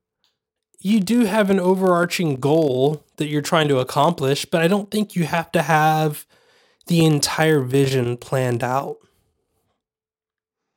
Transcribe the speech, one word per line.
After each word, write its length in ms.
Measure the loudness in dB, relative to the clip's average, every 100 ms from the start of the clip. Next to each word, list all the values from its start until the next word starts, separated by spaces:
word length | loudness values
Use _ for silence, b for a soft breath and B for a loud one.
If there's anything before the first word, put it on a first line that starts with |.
| _ _ _ _ _ _ _ _
you 200 | 0 0
do 240 | 2 2
have 260 | 2 2 2
an 100 | 2
overarching 760 | 2 2 2 2 0 -2 -2 -2
goal 680 | 0 2 2 2 0 -2 _ -8
that 100 | -6
you're 160 | -4
trying 260 | -2 0 2
to 100 | 0
accomplish, 680 | 0 0 0 0 -2 -2
but 180 | -2 0
I 60 | 0
don't 220 | 0 -2
think 240 | -6 -4
you 100 | -4
have 280 | -4 -4 -2
to 100 | -2
have 640 | 0 2 2 2 -2 -4 -12 b b b b b -2
the 180 | 2
entire 560 | 4 2 0 0 2 2
vision 560 | 2 0 0 0 -2 -6
planned 460 | -6 -4 -2 -2
out. 360 | -4 -4 -6 -12 _ _ _ _ _ _ _ _ _ _ _ _ _ _ _ _ _